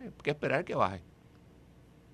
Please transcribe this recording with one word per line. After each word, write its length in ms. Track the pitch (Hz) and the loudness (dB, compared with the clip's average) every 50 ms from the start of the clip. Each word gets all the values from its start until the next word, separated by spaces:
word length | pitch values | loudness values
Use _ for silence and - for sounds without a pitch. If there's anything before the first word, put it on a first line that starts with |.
hay 100 | 269 208 - - | -14 -14 -14 -6
que 80 | - - | -2 -2
esperar 320 | 151 - - 143 127 143 113 | -2 0 0 2 2 2 0
que 100 | 117 - | 0 2
baje. 260 | 143 110 92 98 92 - - - - - - - - - - - - - - - - - - - - - - | 2 2 2 2 -2 -10 -14 -20 -20 -20 -20 -20 -20 -20 -20 -20 -20 -20 -20 -20 -20 -20 -20 -20 -20 -20 -20